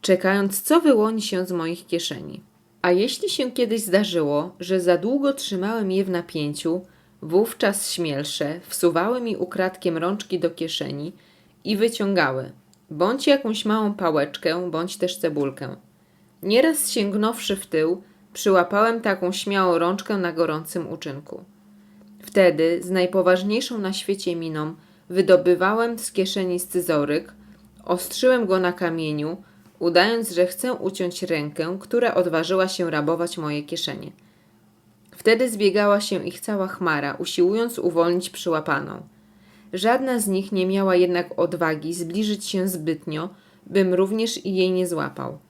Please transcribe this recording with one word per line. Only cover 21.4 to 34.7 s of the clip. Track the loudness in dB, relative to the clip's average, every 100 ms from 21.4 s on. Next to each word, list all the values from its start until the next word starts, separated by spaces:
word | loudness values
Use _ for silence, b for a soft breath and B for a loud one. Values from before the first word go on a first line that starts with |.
| -18 _ B B B B -20 -20
Wtedy | -2 4 4 6 2 2
z | 0
najpoważniejszą | 0 2 2 4 2 2 -2 -2 -6
na | -4
świecie | -4 -4 -4 -2
miną | -4 -4 -4 -6 -8 b b b
wydobywałem | 0 6 6 6 4 2 2 -2 -4
z | -6
kieszeni | -4 -2 -2 -2 -4
scyzoryk, | -4 -4 0 0 0 -2 -4 -20 B B B -16
ostrzyłem | -4 -4 -4 2 4 4
go | 2 2
na | 2
kamieniu, | 0 -4 -2 -2 -2 -4 -8 B B B _
udając, | 4 4 4 2 -2
że | 2
chcę | 0 0 -4
uciąć | -4 -4 -4 -6 -4
rękę, | -4 -2 -4 -6 -6 -6
która | -2 0 2
odważyła | 2 2 0 2 0 0
się | 0 -2
rabować | 0 0 0 -2 -4
moje | -4 -6
kieszenie. | -6 -6 -6 -8 -12 -18 b b b b b